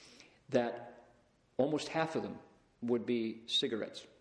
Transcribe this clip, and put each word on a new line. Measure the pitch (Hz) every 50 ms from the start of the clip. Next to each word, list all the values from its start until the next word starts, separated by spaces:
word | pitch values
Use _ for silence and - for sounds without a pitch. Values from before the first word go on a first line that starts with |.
| - - - - - - - _ _ -
That | 127 123 120 120 - - - - - - - - - _ _ _ _ _ _ _ _ -
almost | 127 147 151 143 - -
half | - 160 160 160 -
of | 120 104
them | 98 - - - - - _ _ _ _ -
would | 120 117 123 117 104
be | 113 120 117 113 113 113 113 - -
cigarettes | - - - 131 117 107 104 - - - - - - -